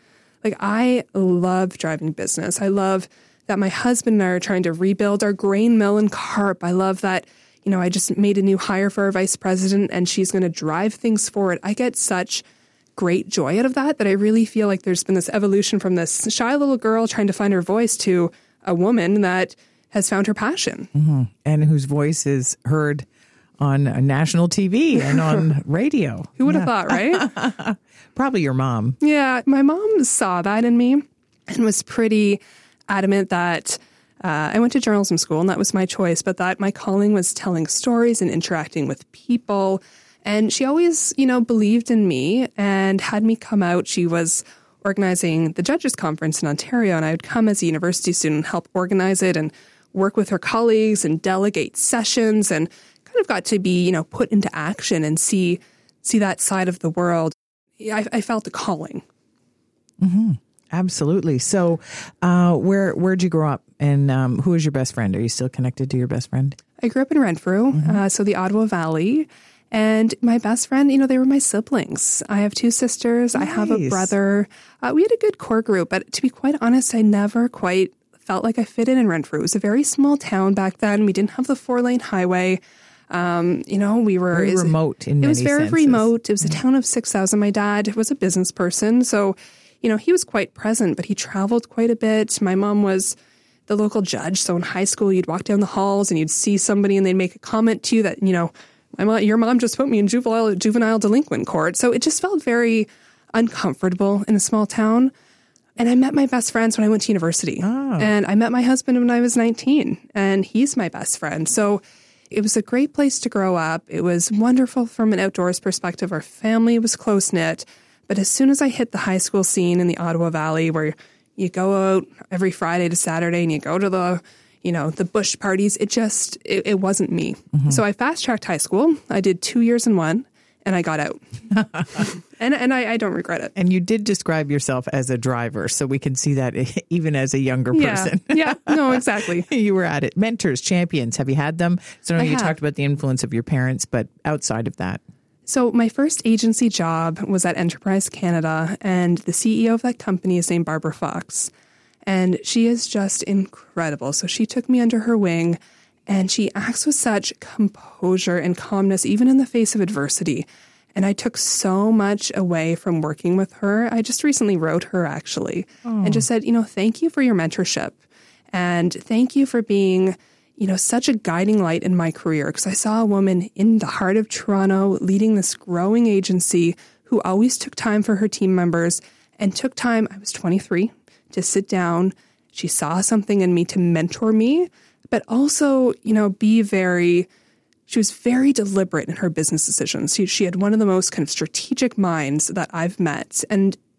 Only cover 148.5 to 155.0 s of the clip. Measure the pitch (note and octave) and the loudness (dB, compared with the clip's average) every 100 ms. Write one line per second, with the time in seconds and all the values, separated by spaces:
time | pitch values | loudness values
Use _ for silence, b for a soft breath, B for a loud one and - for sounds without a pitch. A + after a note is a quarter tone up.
148.5 | D#3+ E3 G3+ G3+ F#3 F3 F3 - F3 A3+ | -2 -4 -4 -2 0 2 0 -2 -2 0
149.5 | A3 A3+ A3+ B3 A#3+ - F#3 F#3 F3 E3+ | 2 2 0 -2 -4 -4 -4 0 0 0
150.5 | E3+ E3 D#3 D#3+ D#3 D#3 - - - - | -2 -2 -4 -4 -6 -8 -8 -8 -8 -8
151.5 | b b b b b - F#3+ F#3 F3+ - | b b b b b -2 0 2 0 -2
152.5 | A#3 A#3 A#3 - G#3 G3 - - G3 F#3+ | 0 2 0 -2 -2 -2 -4 -2 -2 -2
153.5 | - - - E3 D3 C3+ D3+ F3+ - A3 | -8 -12 -6 -4 -4 -6 -4 -4 -4 -2
154.5 | B3+ A#3 B3 A#3 A#3 | -2 0 2 2 2